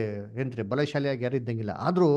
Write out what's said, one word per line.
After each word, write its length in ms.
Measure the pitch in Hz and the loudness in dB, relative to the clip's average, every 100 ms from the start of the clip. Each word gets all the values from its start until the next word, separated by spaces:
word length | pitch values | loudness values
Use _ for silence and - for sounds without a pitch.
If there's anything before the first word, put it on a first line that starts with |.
| 110 101 104 113 | 0 -4 -6 -4
ಏನ್ರಿ, 220 | 131 117 | -4 -4
ಬಲಶಾಲಿಯಾಗಿ 600 | 101 131 147 143 139 131 | 0 0 0 0 0 0
ಯಾರು 120 | 123 135 | 0 -2
ಇದ್ದಂಗಿಲ್ಲ. 340 | 120 113 104 | -2 -4 -4
ಆದ್ರೂ 360 | - - 180 170 | -2 0 4 4